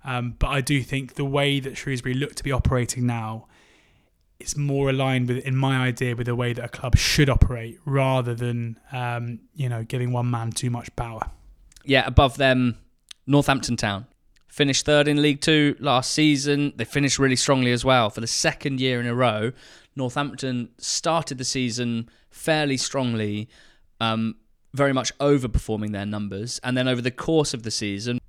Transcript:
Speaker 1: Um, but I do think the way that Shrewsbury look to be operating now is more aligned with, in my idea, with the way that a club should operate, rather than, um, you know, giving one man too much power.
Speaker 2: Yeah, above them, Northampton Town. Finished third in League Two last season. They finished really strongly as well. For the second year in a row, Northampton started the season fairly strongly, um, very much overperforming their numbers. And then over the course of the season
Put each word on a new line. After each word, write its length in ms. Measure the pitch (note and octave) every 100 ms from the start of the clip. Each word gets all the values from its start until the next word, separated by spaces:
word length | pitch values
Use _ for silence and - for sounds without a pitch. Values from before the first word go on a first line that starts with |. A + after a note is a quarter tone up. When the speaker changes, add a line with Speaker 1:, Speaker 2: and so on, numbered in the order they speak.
Speaker 1:
Um, 320 | C#3 B2 B2 A#2
but 100 | C#3
I 120 | C#3
do 200 | C3 C#3+
think 340 | A#2+ C3+ B2+
the 100 | -
way 340 | C#3 C#3+ C#3+ C#3
that 180 | C3 G#2+
Shrewsbury 380 | - C3 B2+
look 220 | B2+ C#3+ -
to 80 |
be 80 | C#3+
operating 520 | B2+ - B2+ A#2+ B2+
now 440 | B2 A#2 A2 A2+ - _ _ _ _ _ _ _ _ _
is 180 | - C#3+
more 340 | C#3+ C#3 C#3
aligned 360 | C3+ C3 C3 B2
with, 120 | B2
in 180 | C#3 C3
my 220 | C3+ C3
idea, 360 | B2+ B2 B2+
with 120 | A#2+ A#2+
the 100 | A#2+
way 160 | A#2+
that 120 | A#2+
a 40 | A#2
club 280 | - B2+ -
should 320 | - - C#3
operate, 520 | A#2+ - A#2+ A2+ -
rather 500 | - C3+ C3 C3 A#2+
than, 440 | A#2 A#2+ A#2+ A#2 A2+ _
um, 480 | C3 A#2+ A#2+ A#2+ A2+ _
you 140 | - B2+
know, 140 | A#2+
giving 300 | A2+ B2+ B2
one 180 | B2 B2
man 220 | A#2+ A2+
too 180 | A2+ B2+
much 240 | A#2+ -
power. 280 | - A#2 A2+ - - - - - - -
Speaker 2:
Yeah, 180 | C3 A#2+
above 320 | B2 C#3 C#3
them, 400 | C3+ B2+ B2 A#2 _ _ _ - -
Northampton 500 | C#3+ C#3+ C3+ A#2 A#2
Town. 300 | A2 G2 B2 _ _ _ _
Finished 380 | - C#3+ C3 -
third 200 | D3 D3
in 140 | D3
League 200 | D3 C#3+
Two 360 | - D#3 D3 -
last 340 | C#3+ B2+ B2
season. 600 | - D#3 C#3+ C#3+ C#3+ C#3+ -
They 80 |
finished 340 | A2+ C#3+ C#3 -
really 180 | C3+ B2+
strongly 360 | - C3+ B2
as 120 | B2
well. 240 | B2+ B2+ G#2+
For 140 | -
the 40 | A2+
second 540 | - E3 - D3 C3+
year 200 | C3 B2
in 60 | A#2+
a 80 |
row, 380 | A#2+ B2+ G#2+ A2+ B2+ - - _
Northampton 760 | - B2+ D3 D3 C3+ C3 B2 A#2+ _
started 580 | - - E3 E3 D#3 B2+
the 80 |
season 640 | B2+ C3+ B2+ A#2 A#2+ A#2 A2+ _ _
fairly 480 | - - D#3 D3 C3+
strongly, 720 | - C#3 B2+ A2+ G#2 G#2 G#2+ - - _ _ _
um, 360 | A2+ A2+ A2+ A2 _ _ _
very 220 | C3 C#3
much 220 | C3 B2 -
overperforming 720 | C#3+ C#3+ B2 - - G#2+ G#2+
their 140 | G2+ G2+
numbers. 520 | G#2 G2+ G2 A#2 -
And 100 | B2+
then 140 | B2+ B2+
over 140 | B2
the 80 | B2
course 420 | B2 - D#3+ C#3+
of 120 | B2
the 60 | A2+
season 480 | - G#2 G2+ A#2 A#2+